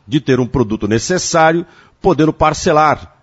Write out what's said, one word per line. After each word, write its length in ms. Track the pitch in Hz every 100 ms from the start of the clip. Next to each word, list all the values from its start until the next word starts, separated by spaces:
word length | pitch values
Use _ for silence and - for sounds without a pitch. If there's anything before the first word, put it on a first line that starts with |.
de 140 | - 143
ter 200 | - 127
um 60 | 120
produto 420 | 139 110 107 101
necessário, 760 | 113 - 180 - 165 160 170 175 - _ _
podendo 300 | 190 143 156
parcelar 840 | - 156 156 196 151 151 131 - _